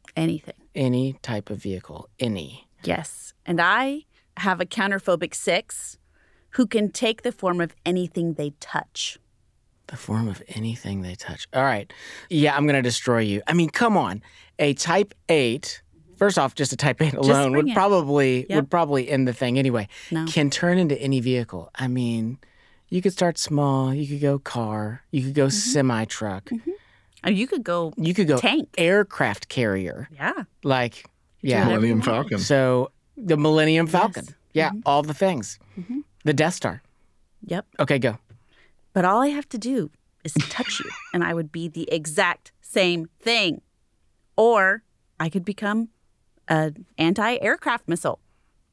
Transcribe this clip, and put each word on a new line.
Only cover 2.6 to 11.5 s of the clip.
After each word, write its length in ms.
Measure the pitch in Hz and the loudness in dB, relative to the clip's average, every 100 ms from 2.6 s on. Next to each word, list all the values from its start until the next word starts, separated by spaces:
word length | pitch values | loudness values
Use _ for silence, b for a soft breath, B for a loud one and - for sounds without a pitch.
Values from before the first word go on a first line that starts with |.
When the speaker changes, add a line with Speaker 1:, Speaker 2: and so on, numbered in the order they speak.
| _ _ | _ _
Speaker 1:
Yes. 480 | - 175 160 - - _ | -4 -4 -4 -14 -18 _
And 160 | - 175 | -4 0
I 420 | 175 214 269 285 - _ _ - | 2 2 0 -4 -10 _ _ -6
have 220 | 190 180 | -2 -2
a 60 | 180 | -2
counterphobic 680 | - 196 196 - 175 170 | -2 -2 0 0 0 0
six 640 | - - 175 - - - - _ _ _ _ _ | -6 -2 -2 -2 -12 -12 -16 _ _ _ _ _
who 160 | - 233 | 0 2
can 240 | 226 208 | 2 0
take 320 | - 240 220 | 0 -2 -2
the 100 | 240 | -6
form 280 | - 185 175 | -4 -2 0
of 140 | 170 - | -2 -4
anything 500 | - 185 180 - 170 | -4 -2 -2 -2 -4
they 160 | 156 147 - | -2 -6 -8
touch. 580 | - - - - - - _ _ _ _ _ _ - | -6 -4 -4 -8 -10 -10 _ _ _ _ _ _ -18
Speaker 2:
The 80 | - | -16
form 300 | - 107 113 | -4 -2 -2
of 140 | 95 - | -4 -12
anything 540 | - 113 113 - 98 | -8 -6 -6 -6 -6
they 120 | 92 | -8
touch. 320 | 90 - 85 - | -10 -12 -12 -6